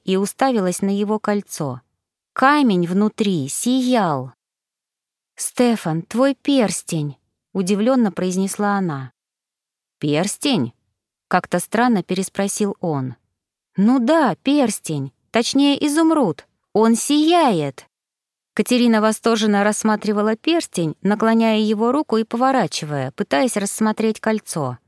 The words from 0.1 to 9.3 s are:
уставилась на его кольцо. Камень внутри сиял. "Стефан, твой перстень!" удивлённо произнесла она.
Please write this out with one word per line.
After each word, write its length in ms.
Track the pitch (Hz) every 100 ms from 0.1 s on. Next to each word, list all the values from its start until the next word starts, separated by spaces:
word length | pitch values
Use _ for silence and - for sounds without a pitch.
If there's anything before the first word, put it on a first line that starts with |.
| 190
уставилась 640 | 202 - 269 233 185 175
на 80 | 196
его 300 | 202 208 214
кольцо. 640 | - 208 - - 143 123 - _ _ _ _ -
Камень 480 | 262 294 254 180 170
внутри 640 | 190 214 - 202 175 135
сиял. 840 | - 240 262 247 247 180 139 127 - _ _ _ _ _ _ _ _ _ -
"Стефан, 640 | - - 240 220 170 160
твой 340 | - 226 277 269
перстень!" 800 | - 269 196 - - 165 147 - _ _ _
удивлённо 580 | 190 185 202 220 262 214
произнесла 640 | - 185 180 190 - 202 202
она. 360 | 180 139 127 - _